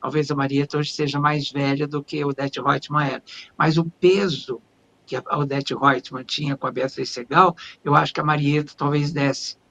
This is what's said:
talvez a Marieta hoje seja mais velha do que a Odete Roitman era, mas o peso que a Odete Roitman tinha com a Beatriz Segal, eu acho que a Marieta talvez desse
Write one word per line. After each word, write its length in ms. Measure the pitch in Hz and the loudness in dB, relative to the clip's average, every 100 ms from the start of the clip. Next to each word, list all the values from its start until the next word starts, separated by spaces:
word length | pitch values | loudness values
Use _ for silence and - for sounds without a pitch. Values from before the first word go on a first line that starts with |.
talvez 280 | 131 151 147 | -4 -2 0
a 60 | |
Marieta 420 | 143 135 139 143 147 | -2 0 0 0 -2
hoje 160 | 147 | -4
seja 280 | - 143 143 | -2 -2 0
mais 320 | 147 151 139 | 0 0 -2
velha 340 | 143 139 139 147 | -2 -2 0 -2
do 160 | 147 | -4
que 180 | 143 151 | -6 -4
a 60 | 143 | -4
Odete 320 | 135 139 147 | -2 -4 -2
Roitman 460 | 160 151 - 147 | -2 -2 0 0
era, 180 | 156 - - - - - | 0 -4 -10 -20 -16 0
mas 220 | 156 160 | 2 4
o 60 | |
peso 760 | 165 - 180 196 196 139 - 117 _ _ _ _ - | 0 2 4 4 2 -2 -6 -10 _ _ _ _ -10
que 80 | |
a 80 | 127 - 147 | -8 -4 -2
Odete 340 | 139 139 139 | 0 0 -2
Roitman 520 | 123 135 127 - 131 | 2 2 2 -2 -12
tinha 320 | 127 - 147 135 | -8 -6 -4 -2
com 100 | 131 | -4
a 60 | |
Beatriz 380 | 127 135 - 123 | -2 -4 -4 -8
Segal, 440 | 123 120 156 185 - - - | -8 0 4 4 2 -14 -8
eu 100 | - | 2
acho 180 | 147 151 | 4 4
que 80 | - | 0
a 40 | |
Marieta 480 | 151 151 143 151 151 - | 0 2 4 2 0 -2
talvez 360 | 143 147 147 | 0 2 0
desse 440 | 170 139 - - - _ | 0 0 0 -6 -12 _